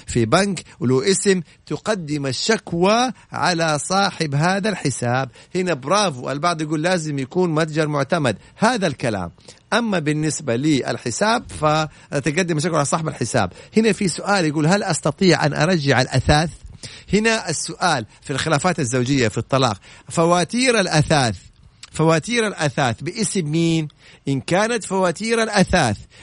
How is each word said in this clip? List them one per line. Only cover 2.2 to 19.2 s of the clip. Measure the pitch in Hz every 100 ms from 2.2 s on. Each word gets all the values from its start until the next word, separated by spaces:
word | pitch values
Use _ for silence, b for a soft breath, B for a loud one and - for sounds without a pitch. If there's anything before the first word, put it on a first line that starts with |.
| 135
الشكوى | 123 - 220 - 170 190 226 254 B -
على | - 156 170 165 147
صاحب | - 190 196 - 160 139
هذا | 170 196 208
الحساب. | 190 147 - 120 123 131 B B 180
هنا | 180
برافو، | 151 131 196 196 127 135
البعض | 139 175 165
يقول | 156 156
لازم | 165 185 156 139
يكون | 131 180 180
متجر | 151 160 151 151
معتمد، | 147 135 175 135 95 B -
هذا | 220 254 175
الكلام. | 131 131 104 87 - B B -
أما | 208 226 185
بالنسبة | 151 151 156 - 143 117
للحساب | 151 139 117 117 123 - 208 233 -
فتقدم | - 151 156 156 - - 143 160 147 175 156
الشكوى | 165 160
على | 143
صاحب | 170 156
الحساب. | - 120 123 92 B B 214
هنا | 220
في | 190 196
سؤال | - 170 202 156
يقول: | 151 151
"هل | 202
أستطيع | 208 160 160 - 185 143 147
أن |
أرجع | 143 156 185 139 120
الأثاث؟" | 131 131 - 151 165 - - B B B -
هنا | 196 226 226 180
السؤال | 151 - 160 180 139 107 b
في | -
الخلافات | 135 156 156 185 170
الزوجية | 123 127 123 139